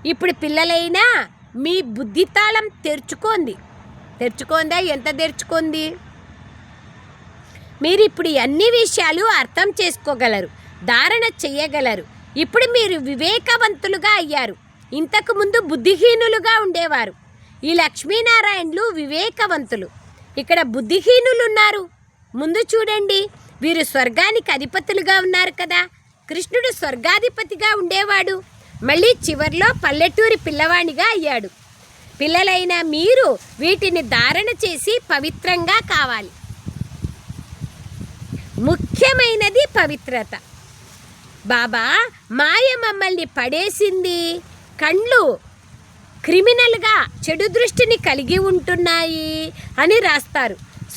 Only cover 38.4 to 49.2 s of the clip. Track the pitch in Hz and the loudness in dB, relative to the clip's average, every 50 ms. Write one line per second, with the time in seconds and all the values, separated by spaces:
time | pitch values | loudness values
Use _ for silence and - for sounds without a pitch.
38.4 | - - - - 220 285 339 - - - - - 523 523 539 508 494 466 453 427 | -12 -10 -8 -2 0 0 0 0 -2 -6 0 0 2 2 2 2 0 0 0 0
39.4 | 427 403 392 494 587 587 - 415 339 285 294 254 - - 254 240 214 - 226 220 | 0 2 2 2 0 2 0 -2 0 0 -4 -10 -8 -6 -6 -6 -6 -8 -12 -16
40.4 | - - - - - - - - - - - - - - - - - - - - | -16 -20 -20 -20 -20 -20 -20 -20 -20 -20 -20 -20 -20 -20 -20 -20 -20 -20 -20 -16
41.4 | - 196 247 240 240 233 - 233 226 254 311 415 466 480 - - _ - 220 262 | -4 -2 -2 -2 0 -2 -4 -4 -2 0 0 0 -2 -2 -8 -18 _ -8 -2 0
42.4 | 294 311 339 440 508 539 508 480 466 440 403 392 392 370 370 359 320 - - 277 | 0 2 2 2 2 0 0 -2 -4 -6 -4 -2 -4 -2 -2 -4 -6 -8 -6 -6
43.4 | 240 254 285 320 381 415 - - 403 302 370 381 370 370 349 349 339 339 339 349 | -4 -4 -2 -4 -4 -4 -2 -2 -2 -2 0 -2 -4 -4 -4 -4 -4 -4 -6 -8
44.4 | - - - - - - - - 302 311 339 392 440 480 539 480 392 - 202 - | -12 -18 -20 -20 -20 -20 -8 -4 -2 0 0 0 0 4 4 4 4 4 0 -2
45.4 | - - - - - - - - - - - - - - - - - - 339 370 | -10 -20 -20 -20 -20 -20 -20 -20 -20 -20 -20 -20 -20 -20 -20 -10 -2 2 4 6
46.4 | 381 466 494 480 494 466 453 427 392 440 440 381 269 - - - - - 320 320 | 6 6 6 6 4 2 2 2 2 2 2 2 0 -2 -8 -10 -6 -6 -2 -2
47.4 | 392 427 349 466 494 427 - - 508 440 466 - - 339 269 277 269 247 349 381 | -2 0 2 0 0 0 2 2 2 2 2 0 2 -2 -2 -2 0 0 0 2
48.4 | 381 392 370 349 277 - 359 349 349 349 330 330 330 330 320 320 | 2 2 0 0 0 0 0 0 2 2 2 2 2 0 -2 -4